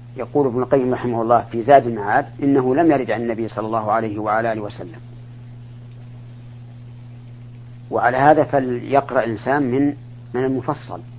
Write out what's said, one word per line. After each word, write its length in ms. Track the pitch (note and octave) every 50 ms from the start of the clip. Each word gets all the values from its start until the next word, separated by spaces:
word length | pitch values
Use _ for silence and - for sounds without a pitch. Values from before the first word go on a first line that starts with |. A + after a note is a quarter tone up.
| - - -
يقول 300 | B2+ A#2 A#2 - C#3+ C#3+
ابن 160 | C3 A2+ B2+ B2+
القيم 320 | B2 - C#3 B2+ B2+ B2
رحمه 280 | A#2+ B2 A#2+ A2+ A#2 A2+
الله 220 | A2+ A#2+ A#2 G#2+ - -
في 100 | A#2 A2+
زاد 240 | A#2+ C#3+ C3+ A#2+
المعاد 400 | A#2+ A#2 A2 G2+ G2+ A2 C3+ C#3+ - - - D3
إنه 320 | C#3 C#3 C#3 B2+ B2+ B2+
لم 160 | D3 E3+ D#3+
يرد 200 | D3+ C3+ B2 G#2
عن 120 | G#2+ A2 A#2+
النبي 260 | A#2 A2+ G#2+ A#2 G#2+
صلى 180 | - G#2 G#2+
الله 260 | G#2+ A2+ A2+ G#2+ G#2+ G#2+
عليه 260 | A2+ A2+ A2 G2+ G#2+
وعلى 340 | G#2+ G#2+ G#2 A2+ A2+ A2+ A2
آله 80 | A2
وسلم. 400 | G#2 G2+ - - - - - - - - - - - - - - - - - - - - - - - - - - - - - - - - - - - - - - - - A#2+ A#2+ A#2+ - A#2+ A#2+ A#2+ - - - - - - - - - - - - - - - - -
وعلى 260 | - A2 G#2+ A#2+ B2+
هذا 280 | B2+ C#3 D3 D#3 D3+ C#3+
فليقرأ 800 | - - C#3 C3 B2+ B2 A#2+ A2+ A2 B2+ C#3 C3 B2+ B2 C3 A2
الإنسان 380 | A2+ A2+ G2+ - B2 C3+ D3 C#3+
من، 320 | B2 A#2+ C3+ C#3+ C#3+ C#3 - - - - - - - -
من 100 | B2 C3
المفصل 560 | C3 C3+ B2+ A#2+ - D3+ - - - F2 F2 - - -